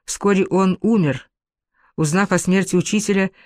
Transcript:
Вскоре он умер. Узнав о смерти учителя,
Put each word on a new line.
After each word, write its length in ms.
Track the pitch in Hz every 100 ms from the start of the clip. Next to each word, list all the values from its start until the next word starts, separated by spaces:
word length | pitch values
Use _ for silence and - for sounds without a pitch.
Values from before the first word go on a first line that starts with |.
Вскоре 400 | - - 202 196 -
он 320 | 180 190 180
умер. 500 | 214 226 147 131 - _ _ _ _ _ _
Узнав 380 | - 156 180 202
о 60 | 180
смерти 360 | 180 190 185
учителя, 560 | 180 - 214 202 196 190 _